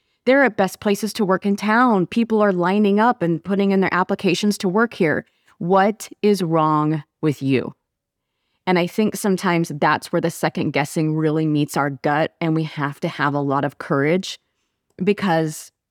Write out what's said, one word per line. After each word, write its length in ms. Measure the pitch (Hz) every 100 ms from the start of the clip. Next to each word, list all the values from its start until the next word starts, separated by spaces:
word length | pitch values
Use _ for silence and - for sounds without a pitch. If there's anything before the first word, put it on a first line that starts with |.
| _ _ 247
They're 180 | 277
at 120 | 254 208
best 240 | 190 -
places 320 | 214 202 214
to 100 | -
work 220 | 190 185 202
in 100 | 202
town. 500 | 208 226 254 202 165
People 340 | 233 226 220
are 100 | 208
lining 480 | 180 175 208 208 202
up 220 | 233 240
and 200 | 170 160
putting 280 | 180 196 196
in 100 | 190
their 140 | 180
applications 640 | 175 185 196 190 180 208 202
to 100 | 190
work 260 | 196 233
here. 300 | - 160 110 - _ _ -
What 500 | 170 190 202 214 - -
is 200 | 208 190
wrong 600 | 165 165 156 151 151 156 - -
with 180 | 156 135
you?" 340 | 135 127 - - _ _ _ _ _ _ _ _ -
And 100 | 180
I 80 | 175
think 300 | - 214 -
sometimes 560 | 208 185 190 170 165 147
that's 360 | 156 156 -
where 80 | 175
the 100 | 165
second 420 | - 151 - 156
guessing 440 | 143 147 170 156 156
really 300 | 156 156 156
meets 280 | 151 147
our 140 | 156 143
gut. 460 | 135 151 147 165 -
And 160 | 165
we 100 | 160
have 360 | 156 - 143 147
to 80 | 170
have 240 | - 143
a 80 | 143
lot 240 | 143 139
of 140 | 147 -
courage 600 | - 143 147 185 - - _ _ _ _ _ -
because 680 | 185 202 196 165 156 - - _ _